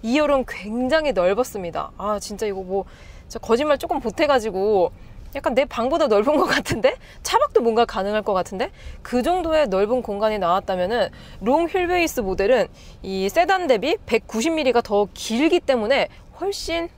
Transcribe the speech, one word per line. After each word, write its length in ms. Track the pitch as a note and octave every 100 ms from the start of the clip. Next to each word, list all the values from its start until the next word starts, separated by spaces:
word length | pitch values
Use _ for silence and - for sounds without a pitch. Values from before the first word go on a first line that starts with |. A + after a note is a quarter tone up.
이 160 | A3 C4+
열은 260 | D4 C#4 B3
굉장히 640 | - G3 A3+ B3+ D#4 D4+
넓었습니다. 800 | F#3+ F3+ G3+ B3+ G#3 F3 D#3 D3+ -
아, 220 | G3 G#3
진짜 280 | - G3+ A3
이거 160 | F#3+
뭐 220 | F#3 G3 F3+ - - - -
진짜 100 | -
거짓말 400 | - A3+ D4+ C#4
조금 220 | E4+ D#4+
보태가지고 880 | A3+ - D4+ C4+ G#3+ F#3 G3+ G3+ E3+ - - - -
약간 200 | C#4 D#4
내 100 | A#3+
방보다 440 | C#4 - A#3+ E4 D4
넓은 280 | G#3 G#3+ D4+
것 80 |
같은데? 520 | F4+ - - - B3+ B4+ - -
차박도 400 | - - C#5+ G#4+
뭔가 220 | A#3 A3
가능할 380 | A#3 - G3 G#3+
것 120 | G#3
같은데? 360 | F#3 F3 F#3+ - - - -
그 220 | - A#3+
정도의 460 | B3 F4+ E4 D#4 C#4
넓은 340 | F#3+ G#3 B3+
공간이 360 | A3+ G3+ G#3+ G#3+
나왔다면은 720 | F3 F#3 G3+ F#3 F3+ A#3 F#3+ - - -
롱 280 | G3 C#4+ E4+
휠베이스 520 | F#4+ F4 F4+ E4 -
모델은 460 | F#3+ F#3+ G3 B3 F3+ - - -
이 260 | - F#3+ F#3+
세단 380 | D#4+ F4+ F#4+ F4
대비 300 | A3+ B3+ G#4+
백구십 480 | - A3+ - A3 B3
밀리가 300 | D#4+ C4 A#3+
더 260 | A#3 G#3 G3+
길기 460 | - - A3+ D#4 F4
때문에 480 | - B3+ G#3+ C4+ F3 - - -
훨씬 480 | F#4 G4+ - E4 E4+